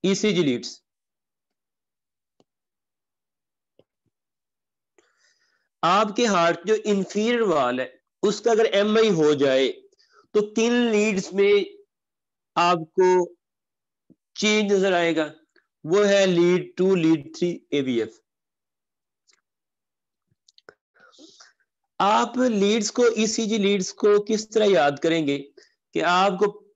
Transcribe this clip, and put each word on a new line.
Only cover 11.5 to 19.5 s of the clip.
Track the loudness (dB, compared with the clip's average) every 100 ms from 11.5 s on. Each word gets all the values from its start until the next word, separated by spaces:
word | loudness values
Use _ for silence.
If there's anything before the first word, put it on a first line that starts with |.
| 2 -2 -14 _ _ _ _ _ _ _ -2
आपको | 0 0 -4 0 2 2 -2 -10 _ _ _ _ _ _ _ -20 _ -4
change | 0 0 0
नजर | 0 2
आएगा? | 0 0 -2 -4 -8 _ _ _ _ -2
वो | 0
है | 4 4 2
lead | 2 2 0 -4 -2
two, | 0 2
lead | 2 0 -2 -6
three, | -6 -6 _
एवीएफ़। | -4 -2 -4 -4 _ _ _ _ _ _ _ _ _ _ _ _ _ _